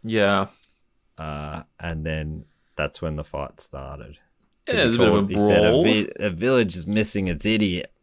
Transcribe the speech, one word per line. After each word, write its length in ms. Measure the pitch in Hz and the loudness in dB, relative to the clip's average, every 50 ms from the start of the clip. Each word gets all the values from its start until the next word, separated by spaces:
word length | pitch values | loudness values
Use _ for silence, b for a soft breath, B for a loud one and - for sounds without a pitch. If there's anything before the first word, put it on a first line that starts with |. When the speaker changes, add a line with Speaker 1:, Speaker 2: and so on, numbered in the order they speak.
| - | -6
Speaker 1:
Yeah. 420 | 113 110 110 101 98 101 95 98 - - - - _ _ _ _ _ _ _ _ _ _ | -2 2 2 4 4 4 2 0 -2 -8 -20 -20 _ _ _ _ _ _ _ _ _ _
Speaker 2:
Uh, 460 | - 80 78 73 73 73 73 73 82 78 _ _ _ | -12 -10 -8 -8 -8 -8 -8 -10 -12 -12 _ _ _
and 240 | 85 85 82 78 78 | -8 -6 -6 -4 -4
then 380 | 80 78 78 76 76 78 80 - _ _ _ _ _ _ | -4 -4 -4 -4 -6 -8 -10 -12 _ _ _ _ _ _
that's 240 | - 76 71 - - | -4 -4 -4 -4 -6
when 120 | - 80 76 | -6 -6 -6
the 80 | 76 78 | -6 -8
fight 340 | - - 73 71 67 - - | -8 -8 -10 -10 -10 -12 -18
started. 580 | - - - 67 67 67 69 71 - - 73 _ _ _ _ _ _ _ _ _ _ - | -20 -16 -14 -14 -12 -12 -14 -14 -16 -18 -20 _ _ _ _ _ _ _ _ _ _ -4
Speaker 1:
Yeah, 60 | - | 0
Speaker 2:
He 60 | 220 | 0
Speaker 1:
there's 140 | 160 120 113 | 2 2 4
a 40 | 120 | 4
bit 100 | 123 107 | 4 4
of 60 | 104 | 4
a 20 | 104 | 4
Speaker 2:
called, 120 | 101 98 | 2 0
he 80 | 92 101 | 0 2
said, 260 | 104 104 - - 104 | 4 4 6 6 6
"A 60 | 107 | 6
Speaker 1:
brawl. 140 | 113 143 - | 4 4 4
Speaker 2:
vi-, 260 | 110 107 107 98 - - - | 4 2 2 0 -4 -6 -4
a 100 | 101 104 | -4 -4
village 460 | 87 80 104 127 135 123 117 95 87 | -4 -2 0 2 4 4 2 2 -2
is 100 | 92 80 87 | -6 -6 -2
missing 380 | 104 110 107 - - 104 95 92 | 0 0 0 0 -2 -2 -2 -2
its 160 | 85 78 - | -2 -2 0
idiot." 460 | 104 110 110 107 98 87 87 - - _ _ | 0 2 2 2 0 0 -4 -6 -10 _ _